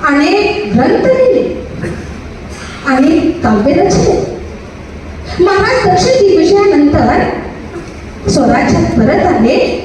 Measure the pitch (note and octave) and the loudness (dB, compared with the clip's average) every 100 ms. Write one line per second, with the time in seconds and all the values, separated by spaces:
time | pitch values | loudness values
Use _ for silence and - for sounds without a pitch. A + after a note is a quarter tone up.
0 | A#3+ C#4+ D#4+ G4+ G4+ G#4 - - - - | -2 -2 0 0 -2 -4 -2 0 0 0
1 | - C5 B4+ - - - - - F4 - | 2 2 2 2 -2 -6 -10 -10 -10 -10
2 | - - - - - - - - - C4 | -12 -14 -14 -14 -14 -14 -14 -10 -2 2
3 | D4 E4 - - A3+ G#3 B3+ D#4+ F#3+ E3+ | 4 4 2 0 0 2 2 2 2 2
4 | G3+ - - - - - - - - - | 2 0 -2 -8 -12 -14 -14 -16 -16 -14
5 | - - - - F#4 G4 G#4 B4+ - F5+ | -14 -14 -10 0 0 2 0 0 2 2
6 | D5+ C5 G4+ E4 F#4 G4+ G4+ D4 C#4+ - | 2 4 4 4 4 4 4 4 4 4
7 | A3 D#4 - - - - - F4 - - | 2 0 -2 -4 -10 -12 -14 -14 -14 -14
8 | - - - - - - C#4 E4+ E4 - | -14 -10 -2 0 2 2 2 0 0 2
9 | A3 F4 F4+ - A3+ - - - | 2 2 2 2 2 2 0 -2